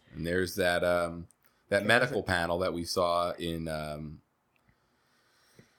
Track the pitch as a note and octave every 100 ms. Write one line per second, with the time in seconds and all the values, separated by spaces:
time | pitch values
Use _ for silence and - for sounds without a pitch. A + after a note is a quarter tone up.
0 | _ D#2 D#2+ F2+ F2+ G2 F2+ F2 F2 F2
1 | E2+ E2+ E2+ _ _ _ _ G2+ G#2 A#2
2 | B2+ A#2+ F#2+ F2+ E2+ F2 F#2 E2+ E2 -
3 | F2 F2 F2 - E2+ E2 E2 D#2 D2+ D2+
4 | D2+ D#2 _ _ _ _ _ _ _ _
5 | _ _ _ _ _ - _